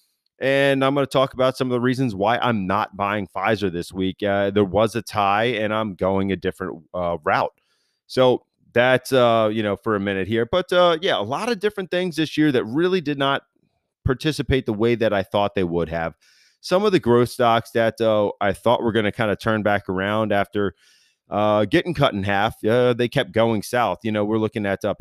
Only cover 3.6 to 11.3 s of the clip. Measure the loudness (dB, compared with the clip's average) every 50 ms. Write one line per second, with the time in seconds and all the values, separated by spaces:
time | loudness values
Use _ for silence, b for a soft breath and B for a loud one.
3.6 | 0 -2 -4 -4 -8 -8 -4 -4 -4 -4 -2 -2 -2 0 0 0 0 2 2 2
4.6 | 2 2 2 2 0 0 0 -4 -10 -6 -2 0 2 2 2 2 0 0 -2 -2
5.6 | -2 -2 -2 -4 -4 -6 -6 -2 -2 0 0 0 0 -2 -2 -4 -4 -6 -6 -6
6.6 | -8 -10 -10 -12 -14 _ -8 -6 -4 -4 -4 -4 -2 0 0 0 0 -2 -6 _
7.6 | _ _ _ _ _ _ _ _ _ -6 0 2 4 4 2 2 _ _ _ _
8.6 | _ _ 0 2 2 4 2 2 0 0 2 4 4 4 4 4 2 2 0 0
9.6 | -2 -2 -2 -2 -2 -2 -2 0 0 0 -2 -2 -2 -2 -2 -2 -2 0 -2 -2
10.6 | -2 2 2 4 4 4 4 2 0 -2 -2 -2 -2 -4